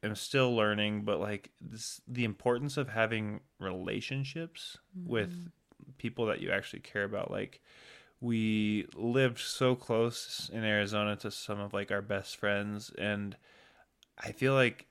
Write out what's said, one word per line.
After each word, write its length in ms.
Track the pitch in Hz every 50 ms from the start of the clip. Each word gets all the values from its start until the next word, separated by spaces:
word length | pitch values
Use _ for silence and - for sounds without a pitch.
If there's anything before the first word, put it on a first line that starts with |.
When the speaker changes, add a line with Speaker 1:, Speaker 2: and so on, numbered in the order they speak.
| -
Speaker 1:
am 80 | 107 107
still 380 | 101 - - - 139 131 127 120
learning, 460 | 113 107 107 104 104 104 104 104 107 104
but, 160 | 104 104 82
like, 300 | 92 104 104 98 - - _ _
this, 400 | - 104 107 113 110 - - - _ -
the 160 | 123 123 120
importance 520 | 113 101 - - 123 123 120 135 147 135
of 120 | 151 143 135
having 520 | 107 113 113 110 113 110 107 104 104 104 - _ _ _
relationships 1160 | 98 95 92 92 90 90 101 107 107 - 131 139 139 135 - 165 165 165 165 - - - - - _ _ _ 185 175
with 260 | 175 - 113 104 92
Speaker 2:
Mm-hmm. 640 | 87 87 87 85 - _ _ _ - _ - - 131 -
Speaker 1:
people 280 | - 120 - - 120
that 140 | 107 101 -
you 100 | - 95
actually 300 | 92 98 - - - -
care 240 | - - - 104 101
about. 260 | 101 107 101 - -
Like, 300 | - 98 101 101 - - _ _ - - - - - - - - _ _
we 640 | - 120 117 113 110 110 107 107 107 104 104 107 95 - -
lived 440 | - 101 117 120 135 135 127 117 -
so 360 | - - - - 131 127 127
close 760 | 123 - - 117 110 117 120 117 - - - - - - - -
in 120 | 113 110
Arizona 520 | 107 107 104 104 98 107 104 104 104 104
to 140 | 98 - 107
some 300 | 101 - - - 107 101
of, 120 | 101 101 -
like, 160 | 101 101 -
our 120 | 101 101 101
best 340 | 101 104 98 98 - -
friends, 540 | - - 104 101 101 101 104 104 104 104 - -
and 400 | - - 104 104 101 101 101 92 - _ - - - - - _ _ - _ _ _ - _ _ -
I 140 | - 113 107
feel 220 | - 127 131 135
like 320 | 135 127 120 - - - _